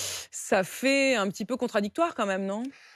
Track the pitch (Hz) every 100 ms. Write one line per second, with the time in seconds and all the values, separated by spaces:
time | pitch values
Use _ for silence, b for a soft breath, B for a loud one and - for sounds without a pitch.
0 | B B B - - 202 185 - 262 277
1 | 269 233 196 - 208 254 240 214 202 -
2 | 339 - 202 190 196 208 262 B B